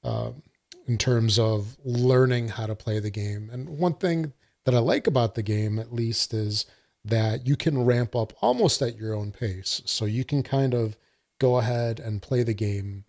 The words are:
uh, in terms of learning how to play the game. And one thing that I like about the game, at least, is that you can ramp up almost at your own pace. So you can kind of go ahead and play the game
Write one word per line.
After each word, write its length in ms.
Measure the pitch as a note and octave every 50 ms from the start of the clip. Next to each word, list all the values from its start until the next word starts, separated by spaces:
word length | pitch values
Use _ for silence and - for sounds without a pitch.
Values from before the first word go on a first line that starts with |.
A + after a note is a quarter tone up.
| _
uh, 280 | - A#1 A1+ A1+ - A#2+ C#3 - _ _ _ _ _ - - -
in 120 | - A#2+ G#2+
terms 400 | - - B2 A#2 A2+ A2+ G#2 A2+
of 380 | A2+ A2 A2 G#2+ G#2 G#2+ - _ -
learning 640 | C3 A#2+ A#2+ B2 B2+ C3 B2+ B2+ B2+ B2 B2 A#2 A2+
how 180 | G#2 - A2+
to 80 | A2 G#2+
play 240 | G#2 - - G#2+ G#2+
the 120 | G#2 G#2+
game. 400 | G2 G#2+ G2+ G2+ G2+ G#2 G#2+ G#2+ A#2
And 160 | B2 C3 E3
one 260 | D#3+ C#3+ E3+ F3+ E3
thing 380 | - - F3+ E3+ E3 D#3+ D3+ - _ _ _ _ _ _
that 100 | - B2
I 40 | B2
like 280 | A2+ C3+ - D4 -
about 280 | - D#3 C3 A#2+ A2 -
the 80 | - G#2+
game, 360 | G2 G#2+ G#2+ G#2+ G#2+ G#2 A2
at 140 | A2 A#2 A#2+
least, 420 | A#2 A#2 A2+ A2+ - - - -
is 320 | A2 G#2+ G#2 G#2 G#2+ - - _ _ _ _ _ _ _
that 420 | G#2 A2 A2+ A2 A2 A2 C3+ B2+
you 100 | B2 D3
can 280 | C#3+ - E3+ D3 C3 B2
ramp 320 | B2 B2 A#2+ B2 A2+ -
up 160 | B2 A2 G#2+ - _
almost 420 | - A3 B3+ B3 A3+ D#3+ - - C#3
at 140 | A#2+ A#2
your 180 | G#2+ G#2+ A2 A2
own 160 | G#2 G#2+ G#2 G2+
pace. 500 | - - G#2+ F#2+ F#2 F#2+ - - - -
So 200 | - - - A2
you 200 | G#2 G#2+ A#2+ C3
can 180 | - - C#3+ B2+
kind 320 | - - C#3 C3+ C3 B2
of 220 | A#2+ A#2 A2 G#2+ _ _ _ _ _ _ _ _ _
go 200 | - B2+ B2 B2+
ahead 420 | A#2 A2+ B2 A#2+ A#2+ A#2 A2+ A2+
and 200 | - A2+ G#2+ G2+
play 220 | - - C3+ B2 A#2+
the 120 | A2+ A2+
game 500 | G2 G#2+ G#2 G2+ G2+ G2 G2+ G2+ G2 G2